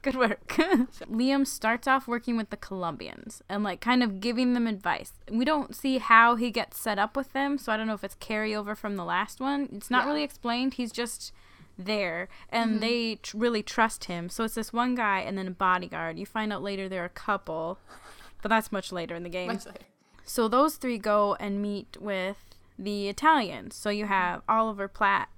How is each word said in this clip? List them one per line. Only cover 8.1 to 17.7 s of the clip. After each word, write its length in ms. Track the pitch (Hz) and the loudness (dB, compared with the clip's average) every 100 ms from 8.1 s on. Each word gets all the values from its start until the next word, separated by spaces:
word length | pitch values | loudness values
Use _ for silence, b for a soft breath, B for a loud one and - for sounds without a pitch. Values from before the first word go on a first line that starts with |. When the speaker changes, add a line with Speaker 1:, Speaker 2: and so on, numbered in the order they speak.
| - | -12
Speaker 1:
carryover 580 | - 214 214 214 202 214 | -6 -2 -2 -2 -4 -6
from 180 | 214 202 | -4 -4
the 80 | |
last 360 | 170 175 214 - | -2 -2 -2 -4
one. 280 | 262 285 277 | -2 -2 -4
It's 180 | 202 - | -8 0
not 140 | 247 | 2
Speaker 2:
Yeah. 40 | 269 | 2
Speaker 1:
really 140 | 302 | 0
explained. 520 | 285 - 240 240 262 | -2 -4 -2 0 0
He's 160 | 254 240 | -2 -6
just 400 | - 233 - - - b b b - | -4 -6 -6 -12 -16 b b b -12
there, 500 | 185 214 185 165 185 B B | -4 0 0 -2 -8 B B
and 220 | 233 226 | 0 2
Speaker 2:
Mm-hmm. 100 | 214 | 2
Speaker 1:
they 340 | 226 240 226 214 | 2 2 0 -4
tr-, 200 | - 214 | -8 0
really 260 | 240 220 | 0 0
trust 420 | 208 - 226 - | -2 2 2 2
him. 260 | - 175 170 | -8 -6 -6
So 140 | - | -4
it's 100 | 220 | -2
this 180 | - 220 | -2 -4
one 220 | 233 247 | 0 0
guy 260 | 247 220 196 | 2 2 0
and 160 | - 196 | 0 -4
then 100 | 190 | -4
a 40 | |
bodyguard. 680 | 180 190 180 180 165 165 165 | 0 2 2 0 -6 -6 -6
You 60 | |
find 260 | 202 220 214 | -6 -4 -2
out 120 | 208 | -2
later 260 | 202 196 190 | -4 -4 -4
they're 160 | 185 | -4
a 60 | 175 | -6
couple, 680 | - - 202 - 160 165 | -6 -2 -2 -2 -6 -4